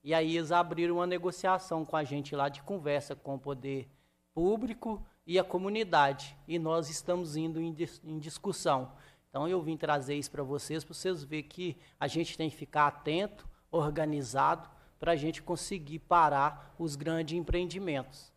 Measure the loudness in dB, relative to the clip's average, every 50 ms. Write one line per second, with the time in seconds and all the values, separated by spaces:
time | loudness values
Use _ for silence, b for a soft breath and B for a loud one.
0 | _ 2 2 4 4 4 2 0 2 4 4 4 4 4 2 0 2 2 2 2
1 | 2 0 0 0 -2 -4 -4 0 2 2 2 2 0 -2 -2 -2 -2 0 -2 -2
2 | -2 -2 -4 -6 -6 -4 -2 0 0 0 -2 -6 -8 -8 -8 -4 0 0 0 0
3 | -2 -4 -12 -10 _ -8 -8 -6 -6 -8 -8 -6 -4 -6 -6 -6 -6 b b b
4 | b b b b b _ _ 2 4 4 4 2 0 -4 -6 -6 -6 -6 -6 -6
5 | b b b b b 2 2 2 2 2 -2 -2 -2 0 0 -2 0 4 6 6
6 | 6 6 4 -2 -8 -16 -16 -18 -8 -4 -2 0 2 2 2 2 0 -2 -8 -6
7 | -2 0 0 0 0 -4 -4 -4 -4 -2 -2 -2 -4 -4 -4 -4 -6 -6 -6 -16
8 | -12 -10 -8 -8 -8 -10 -12 -6 -6 -4 -4 2 4 4 4 4 0 -6 B B
9 | B B B B B _ -4 -2 0 0 0 0 0 -2 -4 -2 0 0 2 0
10 | 0 -2 -4 -4 -4 -6 -6 -6 -4 -4 -4 -6 -4 -4 -6 -6 -6 -8 -12 -4
11 | -2 -2 -2 -2 -6 -6 -6 -8 -8 -8 -10 -6 -6 -6 -6 B B B B B
12 | -4 -2 0 0 -2 -2 -2 -4 -4 -4 -4 -8 -14 -2 4 4 4 4 4 -2
13 | -4 -2 0 0 -2 -2 -6 -12 -16 b b b b _ 0 2 2 2 0 0
14 | 0 0 0 -2 -4 -2 2 4 4 4 4 0 -4 -18 b b b b b _
15 | 2 2 2 2 2 -2 -4 -4 -4 -4 -4 -4 -4 -6 -6 -8 -8 -10 -10 -12
16 | 0 _ 6 8 8 8 6 4 4 2 0 -4 -18 -20 -8 -6 -4 -4 -4 -4
17 | -4 -2 -2 -2 -2 -2 -4 -4 0 0 0 0 0 -2 -4 -4 -4 -2 -2 -2
18 | -4 -6 -14 -20 -20 -20 _